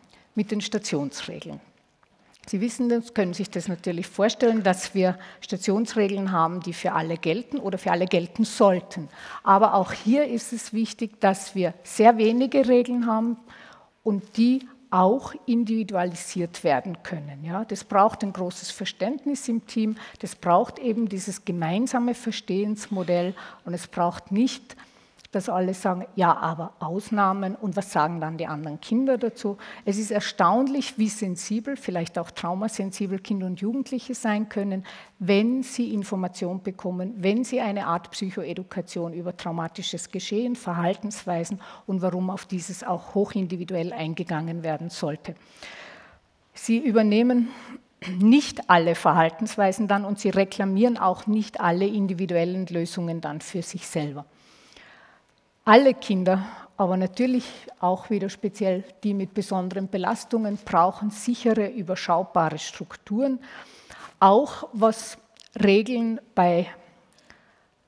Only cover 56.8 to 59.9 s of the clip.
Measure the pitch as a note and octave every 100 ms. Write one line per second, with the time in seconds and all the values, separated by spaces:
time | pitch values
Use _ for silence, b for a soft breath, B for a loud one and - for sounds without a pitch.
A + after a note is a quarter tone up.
56.8 | F#3 F#3 F#3 F#3 B3+ B3+ - - - -
57.8 | F3+ F#3 - G#3 F#3+ - G#3 - F#3+ F#3
58.8 | F#3+ - G#3 G3 F#3+ G#3+ G3 F#3+ F#3 F#3+
59.8 | F#3+